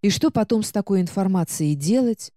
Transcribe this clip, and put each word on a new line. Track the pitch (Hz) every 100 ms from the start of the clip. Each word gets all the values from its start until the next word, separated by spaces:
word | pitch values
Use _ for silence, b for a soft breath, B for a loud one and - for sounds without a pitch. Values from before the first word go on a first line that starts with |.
И | 202
что | - 311
потом | - 214 220
с | 214
такой | 214 196 196
информацией | 175 - 190 190 165 - 151
делать? | 147 147 240 240 220 -